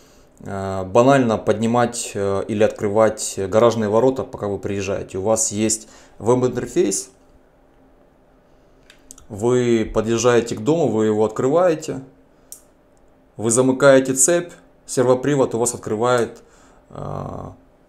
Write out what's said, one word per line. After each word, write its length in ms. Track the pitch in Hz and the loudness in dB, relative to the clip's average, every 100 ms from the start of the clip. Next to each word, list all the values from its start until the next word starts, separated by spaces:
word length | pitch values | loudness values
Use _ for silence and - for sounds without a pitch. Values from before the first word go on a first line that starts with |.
| _ _ _ - | _ _ _ -20
э, 440 | 101 98 95 95 | -12 -8 -6 -6
банально 540 | 92 107 127 139 123 104 | 0 4 6 4 2 0
поднимать, 760 | - 104 113 120 120 - - | -2 -2 0 0 0 -4 -10
э, 300 | 107 98 98 - | -4 -2 -2 -2
или 160 | 107 | 0
открывать 720 | 107 - 107 104 110 - - - | 0 0 -2 2 2 2 -8 -6
гаражные 520 | 95 107 117 110 104 | -2 4 4 2 0
ворота, 340 | 110 127 131 | 2 2 0
пока 240 | 98 - 104 | -6 -8 -6
вы 120 | 95 | -6
приезжаете. 600 | 101 101 95 95 - 95 | -6 -6 -4 -6 -6 -6
У 20 | |
вас 300 | 98 110 - | -2 0 -2
есть 360 | 101 110 107 - - - - | -2 -2 -2 -8 -20 -20 -6
веб-интерфейс. 920 | 104 127 123 120 120 170 196 - - _ _ _ _ _ _ _ _ _ _ _ _ _ _ _ _ _ _ - - - - | 0 2 0 -2 -4 -2 0 -2 -8 _ _ _ _ _ _ _ _ _ _ _ _ _ _ _ _ _ _ -20 -20 -20 -16
Вы 600 | 101 120 123 120 113 107 | -4 0 2 2 2 0
подъезжаете 600 | 113 107 117 123 120 - 104 | -2 0 2 2 2 2 -4
к 60 | |
дому, 260 | 110 165 139 | -2 0 0
вы 180 | 107 107 | 0 0
его 180 | 107 | 2
открываете. 800 | 107 - 127 165 185 156 143 135 135 _ _ _ - - _ _ _ _ _ _ _ - | 0 0 0 2 2 0 -4 -12 -12 _ _ _ -20 -20 _ _ _ _ _ _ _ -6
Вы 140 | 110 | 0
замыкаете 640 | 113 131 131 143 135 131 131 | 2 2 4 6 6 4 0
цепь, 360 | - 175 175 - _ _ - | 0 0 -2 -14 _ _ -8
сервопривод 680 | - 127 127 143 143 117 113 | 0 2 2 2 0 0 0
у 40 | |
вас 160 | 117 104 | -4 -4
открывает, 680 | - 107 123 123 104 - - _ _ _ _ | -6 -2 0 0 -2 -8 -20 _ _ _ _
э, 640 | - 98 95 95 95 95 - _ _ | -14 -12 -10 -10 -12 -16 -18 _ _